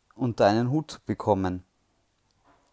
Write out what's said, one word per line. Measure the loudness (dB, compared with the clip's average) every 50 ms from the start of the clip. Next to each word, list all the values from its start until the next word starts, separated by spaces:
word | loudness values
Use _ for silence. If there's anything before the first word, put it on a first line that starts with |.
| _ _ _
unter | -6 -6 -4 0 2 4
einen | 4 4 4 2 0
Hut | 0 -2 -4 -6
zu | -12 -12 _
bekommen? | -8 -8 -4 0 0 0 0 0 -4 -4 -6 -10 _ _ _ _ _ _ _ _ _ _ _ _ _ _ _ _ _ _ _ _ _